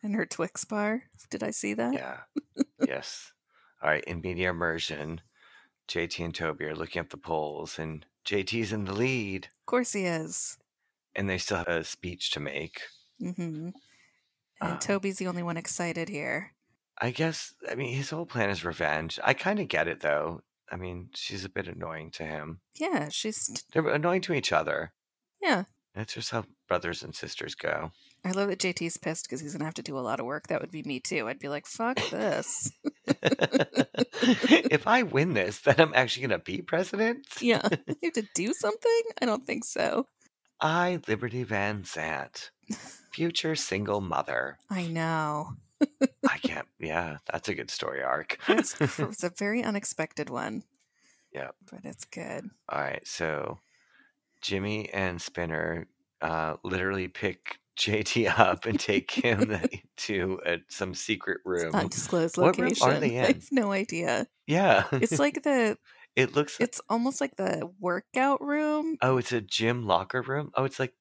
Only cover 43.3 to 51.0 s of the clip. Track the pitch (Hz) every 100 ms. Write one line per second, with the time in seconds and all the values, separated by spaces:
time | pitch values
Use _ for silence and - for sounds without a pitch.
43.3 | 170 160 156 - 95 101 104 95 76 -
44.3 | 62 65 - _ 190 170 165 165 160 156
45.3 | 151 151 - - _ 294 _ 262 _ 269
46.3 | - 262 - - _ 80 80 85 73 -
47.3 | 85 - 90 62 - - 67 65 67 -
48.3 | - - 359 - - 147 - 147 214 175
49.3 | 175 202 226 233 202 - - 160 - 147
50.3 | 123 - 110 - _ _ _